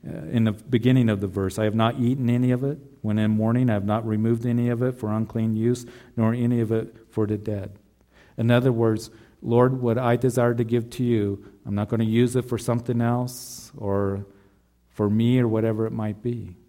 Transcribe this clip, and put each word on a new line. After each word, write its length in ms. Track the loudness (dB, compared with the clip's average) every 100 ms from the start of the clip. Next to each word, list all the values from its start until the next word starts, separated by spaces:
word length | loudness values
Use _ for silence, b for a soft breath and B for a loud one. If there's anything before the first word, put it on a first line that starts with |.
| -12
Uh, 180 | -12 -4
in 140 | 0
the 80 | 0
beginning 560 | 0 -2 0 4 4 4
of 120 | 2
the 60 | -2
verse, 320 | -2 -2 0
"I 60 |
have 100 | 0
not 260 | 2 0 2
eaten 300 | 0 0 0
any 220 | 2 2
of 120 | 0
it 140 | -2 -6 -12 -10
when 160 | -2 0
in 140 | 2
mourning. 360 | 2 2 2 2
I 60 |
have 100 | 0
not 220 | 0 -2 0
removed 400 | 0 2 0 0
any 220 | 0 0
of 140 | 0
it 100 | -2
for 200 | -4 -4
unclean 440 | -4 -4 -2 -2 0
use, 300 | 0 0 -4 B B 0
nor 160 | 0
any 280 | 2 0 0
of 100 | 0
it 240 | -2 -4 -14 -10
for 160 | -4 -2
the 100 | -2
dead." 360 | -4 -6 -8 -14 _ _ _ b b b
In 140 | 2
other 220 | 4 4
words, 380 | 2 2 0 -4 B B B
"Lord, 400 | 0 4 4 2
what 160 | 0 0
I 180 | 2 2
desire 380 | 2 2 2
to 100 | 2
give 260 | 0 0 -2
to 140 | -4
you, 400 | 0 2 0 -4 B B -6
I'm 80 |
not 140 | -4 -2
gonna 160 | 0
use 320 | 2 2 2 0
it 60 |
for 140 | -4 -6
something 440 | -2 -4 -2 0
else 720 | 0 0 -4 -8 -16 -18 -18 -10
or 500 | -4 -2 -2 -4 -10 b b b b b _
for 200 | -2 0
me 300 | 2 4 4
or 80 | 2
whatever 380 | 2 0 -2 -4
it 60 |
might 300 | -4 -6 -6
be." 340 | -8 -8 -10 -18